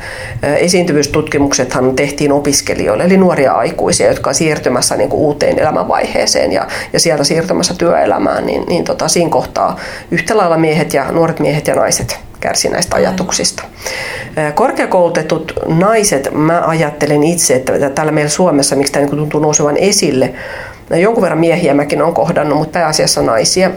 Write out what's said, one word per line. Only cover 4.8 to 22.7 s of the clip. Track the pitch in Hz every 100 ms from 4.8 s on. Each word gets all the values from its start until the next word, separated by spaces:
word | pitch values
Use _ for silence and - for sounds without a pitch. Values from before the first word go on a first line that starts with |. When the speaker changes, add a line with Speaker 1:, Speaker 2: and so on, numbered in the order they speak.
| - -
Speaker 1:
niinku | - - 147
uuteen | 143 - -
elämänvaiheeseen | 156 - - - - - - - -
ja, | - - - -
ja | -
sieltä | 165 147
siirtymässä | - 160 175 - 185
työelämään, | 180 170 - - - - - -
niin, | - -
niin | 170
tota, | - - 156
siinä | 185 165
kohtaa | 143 - - 95 - - - -
yhtä | 170 - 220
lailla | 180 160
miehet | 160 156 156
ja, | - 160
nuoret | 165 160 160
miehet | 147 151 -
ja |
naiset | 139 107 - 117 - - -
kärsi | - - -
näistä | - - -
Speaker 2:
Aivan. | -
Speaker 1:
ajatuksista. | 185 185 - - - - - - - - - - - 151
Ö, |
korkeakoulutetut | 147 254 - 269 190 170 165 160 160 - - -
naiset, | 165 196 226 202 139 139
mä | - 156 170 -
ajattelen | 165 151 - 147 147
itse, | 151 170 -
että | 127 127 95 143
täällä | 143 156
meillä | 151 147
Suomessa, | - 180 143 139 139
miksi | 139
tää | 156
niinku | 143 143
tuntuu | 151 151
nousevan | 151 151 147 143
esille, | 190 202 160 131 127 - - - - - -
no | 165
jonkun | 202 233
verran | 180 156
miehiä | 165 170 156
mäkin | 143 143 151
oon | 156
kohdannut, | - 156 156 151 147
mut | 156